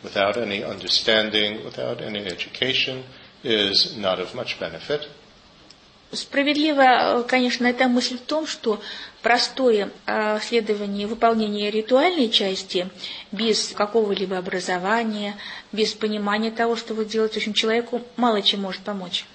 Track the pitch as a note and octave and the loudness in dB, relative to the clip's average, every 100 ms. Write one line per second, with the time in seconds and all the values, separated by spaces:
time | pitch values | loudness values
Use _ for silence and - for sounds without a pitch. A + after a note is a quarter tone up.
0 | F#2+ G2+ G2 A2 A2 G2+ G#2 G2 F2+ - | -4 2 2 2 -2 -4 -6 -8 -2 0
1 | - A2 A2 G#2+ G#2 G#2+ B2+ - B2+ A#2+ | 4 2 4 0 0 -2 -10 -6 -6 -4
2 | A2+ G#2+ G2+ F2 - - B2+ C3 - C3 | -6 -6 -6 -8 -10 -4 -2 0 -2 -4
3 | B2+ - - - C#3 A2 G2+ F#2+ - B2 | -12 -20 -20 -12 -2 2 2 2 0 0
4 | G2+ F2+ F2+ B2+ A#2 - F2 D#2+ - D3 | -2 0 -2 -6 -8 -6 -8 -8 -6 -6
5 | - - - - - - - - - - | -6 -18 -20 -20 -20 -20 -20 -20 -20 -20
6 | _ - - - C#4+ D4 D#4 C#4+ C4 B3 | _ -12 -4 0 2 2 2 6 6 6
7 | F3 A3+ A#3+ B3+ B3 A#3+ B3 B3 C4 B3 | 4 2 2 2 2 2 0 4 4 4
8 | A#3+ B3 - D4+ D#4+ - - G3+ - - | 0 -6 -4 -4 -4 -4 -2 -2 -4 -14
9 | - - A3 A#3+ - - B3+ G#3+ G3 - | -16 -6 2 2 2 2 4 4 2 -6
10 | - A3 G#3+ G#3+ - A#3 G#3 G#3 G3+ G3+ | -4 0 2 0 0 -2 0 -2 -2 -4
11 | G#3 A3+ A#3 A3+ G#3+ G#3 G#3 G#3+ G#3+ B3+ | -4 2 4 4 2 0 0 -2 2 4
12 | E4 F4+ A3+ - G3 F#3+ - F#3 F#3 - | 4 4 2 2 0 -2 -2 -4 -4 -8
13 | - - - G3 A3+ G#3 - - G#3 A3+ | -14 -14 -12 -2 0 0 0 -2 0 2
14 | G#3+ F#3+ F#3 F#3+ F3+ F#3+ F3+ F3+ F#3 A3+ | 2 0 -2 -4 -4 -4 -2 -2 2 0
15 | A3+ G#3 G3+ G#3 - - - G3+ G#3+ - | 0 -2 -6 -8 -12 -16 -10 0 0 0
16 | A3 G#3+ G3+ G#3 A3+ A3+ A#3 A#3 - A3 | -4 -2 0 0 -2 0 0 0 -4 -4
17 | G#3+ A3 A3 G#3+ G#3 G#3 A3 A3+ A#3 B3 | -2 0 0 0 -2 0 2 0 0 -6
18 | A#3 - A#3+ G#3 G3+ G3+ F#3+ F#3 - G3+ | -6 0 2 4 0 -2 -4 -6 -6 -8
19 | F3+ - - | -6 -8 -10